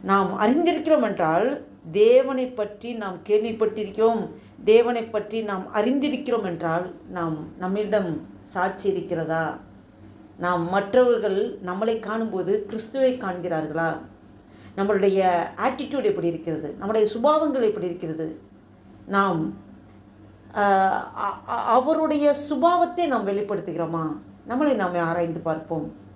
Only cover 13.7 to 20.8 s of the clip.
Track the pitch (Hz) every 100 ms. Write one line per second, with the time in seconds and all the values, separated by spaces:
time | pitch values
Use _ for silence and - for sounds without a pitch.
13.7 | 151 165 - - - - - - - -
14.7 | - 196 202 196 190 185 175 165 - 233
15.7 | 262 262 277 214 170 170 160 165 151 147
16.7 | - 196 220 214 226 269 311 311 262 220
17.7 | - 180 170 160 156 160 - - - -
18.7 | - - - - 196 196 165 156 - -
19.7 | - - - - - - - - 214 202
20.7 | 190